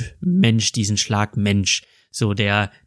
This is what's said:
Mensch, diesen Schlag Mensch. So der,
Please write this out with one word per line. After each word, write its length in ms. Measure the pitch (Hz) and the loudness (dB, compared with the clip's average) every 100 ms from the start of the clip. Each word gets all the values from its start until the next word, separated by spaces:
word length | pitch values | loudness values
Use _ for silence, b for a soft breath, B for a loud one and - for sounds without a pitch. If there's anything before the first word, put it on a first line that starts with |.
| 120 - | -12 -6
Mensch, 520 | 180 180 117 113 104 | -2 2 4 2 0
diesen 240 | - 101 104 | -2 -2 -2
Schlag 400 | - 104 104 - | -2 -2 -2 -2
Mensch. 460 | 101 101 92 - b b b | 0 2 0 -4 b b b
So 220 | - 110 | -4 -2
der, 400 | 101 104 101 101 b | 0 0 0 0 b